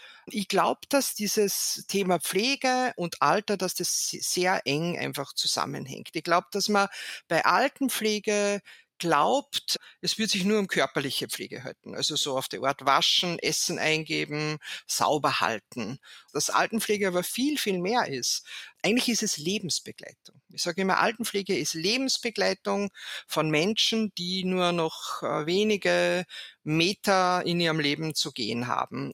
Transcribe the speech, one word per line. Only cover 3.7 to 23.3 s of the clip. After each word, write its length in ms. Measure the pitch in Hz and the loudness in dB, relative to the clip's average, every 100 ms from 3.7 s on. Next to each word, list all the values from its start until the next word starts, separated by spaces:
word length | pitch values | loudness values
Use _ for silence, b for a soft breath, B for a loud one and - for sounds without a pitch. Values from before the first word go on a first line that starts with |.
| - | -2
das 320 | 170 - - | -2 0 -2
se-, 140 | 156 | -4
sehr 400 | - 180 180 190 - | -4 0 2 2 0
eng 320 | 147 170 147 | 0 0 -2
einfach 360 | 139 139 139 | -4 -6 -6
zusammenhängt. 760 | - - - - 139 135 - - | -4 -2 0 -2 -4 -8 -12 -10
Ich 100 | 165 | -8
glaub, 260 | 170 175 - | 0 0 2
dass 180 | 202 190 | -4 0
man 180 | 208 196 B B B - | 2 2 B B B 0
bei 160 | 165 | 2
Altenpflege 1160 | - 180 269 - 262 - 214 208 214 208 202 202 B B B _ | 4 4 2 0 -2 0 0 0 0 2 2 -2 B B B _
glaubt, 800 | 170 147 175 269 - - - - B B | 2 4 6 2 0 -6 -4 -6 B B
es 180 | 180 - | -4 -2
wird 120 | 220 | 0
sich 160 | 196 196 | 0 2
nur 140 | 214 | 2
um 80 | 196 | 2
körperliche 600 | 170 135 156 139 - 120 | 2 2 0 -2 -4 -4
Pflege 380 | - - - 131 | -6 -8 -8 -10
halten. 280 | - - | -12 -10
Also 220 | 110 - 147 | -4 -2 -2
so 220 | 147 131 | -2 -2
auf 100 | - | -4
die 120 | 98 | -2
Art 260 | 131 143 135 | -2 0 2
waschen, 520 | 143 - - 180 165 | 4 4 2 0 -2
Essen 380 | 139 156 - 170 | -2 0 -2 0
eingeben, 840 | 147 156 156 151 151 151 151 156 B B - | 0 0 -2 -4 -4 -4 -4 -6 B B -6
sauber 540 | - 92 147 147 - | 0 2 2 2 2
halten. 580 | - 113 - 120 101 - B B B | 0 -2 -6 -8 -8 -8 B B B
Dass 180 | 147 - | -4 0
Altenpflege 600 | 113 175 220 - 208 196 | 2 2 0 0 0 2
aber 140 | 180 | 0
viel, 340 | 175 - 277 285 | -2 -2 0 0
viel 220 | 214 185 | 0 0
mehr 280 | 175 240 180 | 0 0 0
ist. 380 | 131 - - B B B - | -2 -2 -4 B B B -2
Eigentlich 280 | 170 247 - | 2 2 2
ist 140 | 226 | 0
es 140 | 214 - | 0 -2
Lebensbegleitung. 1040 | 156 208 165 - - - - - - - _ | -2 -2 -2 -4 -6 -14 -18 -20 -20 -20 _
Ich 80 | - | -6
sag 160 | 175 170 | -4 0
immer, 220 | 190 - | 2 4
Altenpflege 580 | 196 220 226 202 196 175 | 2 0 -4 -4 0 0
ist 160 | 156 | 0
Lebensbegleitung 1200 | 165 175 254 262 - 233 208 190 190 202 202 202 B B B | 0 0 0 0 -2 -2 0 0 0 -2 -2 -2 B B B
von 220 | - | -4